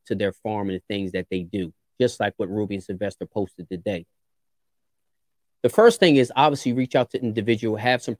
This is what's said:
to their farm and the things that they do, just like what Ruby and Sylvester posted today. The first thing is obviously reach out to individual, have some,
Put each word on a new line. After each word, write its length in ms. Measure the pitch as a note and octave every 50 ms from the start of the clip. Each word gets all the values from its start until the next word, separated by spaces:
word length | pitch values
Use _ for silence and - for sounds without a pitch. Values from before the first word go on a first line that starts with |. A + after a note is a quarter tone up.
| _
to 80 | - A2+
their 180 | G2 G#2 G2
farm 380 | - _ - A2 G#2+ G#2 G2+ G2
and 100 | F#2 F#2
the 40 | _ -
things 240 | G#2 G2+ G2 F#2
that 160 | F#2 F#2 F2 -
they 120 | F#2 F#2
do, 320 | F2 E2+ - G2 F2+ E2 - _ _ _ _ -
just 180 | B2 A#2+ - -
like 140 | G#2 G#2 - -
what 100 | G#2+ F2
Ruby 280 | G2 G#2 G#2+ G2 G#2
and 80 | F#2+ F2+
Sylvester 420 | - G2 F#2 G#2 G2 - - F2+
posted 420 | - - G#2+ G2 - _ - - -
today. 380 | F#2+ F2 - G#2+ G2 E2+ E2+ _ _ _ _ _ _ _ _ _ _ _ _ _ _ _ _ _ _ _ _ _ _ _ _ _ _ _ _ _ _ _
The 80 | - A#2+
first 320 | - - A3 A#3 A3+ -
thing 160 | - E3+ D3
is 160 | C3+ B2+ A#2+ -
obviously 380 | B2+ C#3+ D#3 C#3+ C#3 - C3
reach 240 | A#2+ B2+ B2+ - -
out 140 | C3+ B2 -
to 100 | - -
individual, 560 | B2 A#2 G#2+ A2+ G2+ A#2 A#2 G#2+ A#2 A2 G#2+
have 260 | G#2 A2 B2 B2+ B2
some, 140 | - - A2